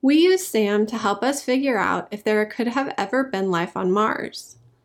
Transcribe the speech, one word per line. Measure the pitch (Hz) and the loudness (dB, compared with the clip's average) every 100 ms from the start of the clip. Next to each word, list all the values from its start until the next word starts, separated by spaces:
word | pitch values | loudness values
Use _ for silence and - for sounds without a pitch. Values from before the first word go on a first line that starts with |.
We | 269 302 | 4 6
use | 349 370 370 | 6 4 0
sam | 220 208 208 214 | 0 2 2 0
to | 226 | 0
help | 208 196 | -2 0
us | 240 285 | -2 -2
figure | - 254 277 226 | -2 0 0 0
out | 185 180 - | 0 -2 -4
if | 214 | -6
there | 214 214 | 0 0
could | 214 - 240 | 0 -2 -2
have | 247 277 - | -2 -4 -4
ever | 196 262 | -2 -2
been | 262 190 190 | -2 -2 0
life | 175 175 | 0 -2
on | - 185 | -2 0
Mars. | 196 214 - - - - - _ _ | 2 0 -2 -8 -12 -18 -20 _ _